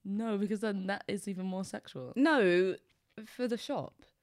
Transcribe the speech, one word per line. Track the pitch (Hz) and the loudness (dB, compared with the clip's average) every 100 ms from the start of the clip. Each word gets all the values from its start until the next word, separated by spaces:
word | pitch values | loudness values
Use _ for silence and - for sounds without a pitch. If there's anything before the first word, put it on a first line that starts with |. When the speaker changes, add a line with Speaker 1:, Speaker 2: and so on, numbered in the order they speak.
Speaker 1:
No, | 196 202 226 202 | -4 -4 -2 0
because | 202 214 | 0 0
then | 220 196 190 | -2 -2 -4
that | 202 - | -4 -4
is | 196 202 | -6 -4
even | 185 185 | -6 -4
more | 185 | -4
sexual. | 190 - - - 127 226 | -6 -10 -12 -12 -6 4
Speaker 2:
No, | 302 294 190 175 185 - _ _ _ - 220 | 6 6 6 6 4 0 _ _ _ -20 -16
for | - 247 | -6 -4
the | 233 | -4
shop. | - 269 - _ - _ | -4 -6 -6 _ -20 _